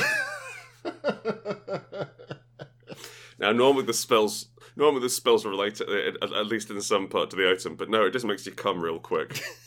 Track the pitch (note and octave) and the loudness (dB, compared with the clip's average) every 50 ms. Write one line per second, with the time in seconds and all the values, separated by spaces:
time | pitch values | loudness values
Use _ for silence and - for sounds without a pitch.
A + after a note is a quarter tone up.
0 | - - - - - C#5+ D5+ D5 C5+ B4+ - - - - - _ - F4 - - | 0 0 -2 -4 -4 -6 -8 -12 -14 -14 -16 -18 -20 -20 -20 _ -12 -12 -10 -6
1 | - C#4+ - - - A3+ - - - G#3 - - - - G3 - - - - G3+ | -6 -6 -6 -4 -6 -8 -8 -8 -8 -10 -10 -10 -10 -10 -10 -10 -10 -12 -12 -12
2 | D3+ - - - - - D3 - _ _ _ - C#3+ - _ _ _ - C#3 - | -12 -12 -12 -20 -16 -16 -16 -16 _ _ _ -20 -20 -20 _ _ _ -20 -18 -18
3 | - - - - - - - - - G#2 A2+ A#2+ B2+ C#3 C#3 C3+ A2+ A2+ - - | -18 -20 -20 -20 -20 -18 -6 0 2 2 4 6 6 6 6 4 2 0 -2 -2
4 | - - B2 A2 G#2+ G#2 - - - - _ - - - - - C#3+ D3+ C#3+ B2+ | 2 4 4 4 4 4 0 -4 -10 -12 _ -20 -20 -10 -2 4 4 4 4 4
5 | B2 B2 - - - B2+ A#2 G#2+ G#2+ G#2 G2 G2 G2+ G#2 G#2 - - - G2+ G2 | 2 0 -2 0 4 4 4 4 4 0 -2 0 -2 -2 -2 -4 -4 -2 -2 0
6 | - F2+ - - G2+ G2 - G#2 G#2+ G#2 A#2 G#2+ G#2 - G#2 G2+ G2 - G#2+ G2 | 0 -2 -2 -4 -4 -4 -2 -2 -2 -2 -2 -4 -4 -6 -8 -6 -2 2 2 2
7 | G2 F#2 - F#2 D#2 - F2+ F#2 F#2+ F2+ F#2 - - E2+ D#2 - F#2+ F2+ A2 A2 | 2 0 0 0 0 0 0 2 4 4 2 2 -2 -8 -8 -8 -4 0 2 4
8 | - F#2+ B2+ B2+ A#2 G#2 G2+ - - G2 - - - G2+ F#2 F2 E2+ E2 E2 E2 | 4 4 2 0 -2 -2 -4 -4 -6 -12 -10 -4 -2 -2 -2 0 -2 -4 -4 -6
9 | - - F2 D#2+ C#2+ - - - - - - - - | -6 -4 -2 -2 -2 -4 -6 -10 -10 -10 -14 -16 -20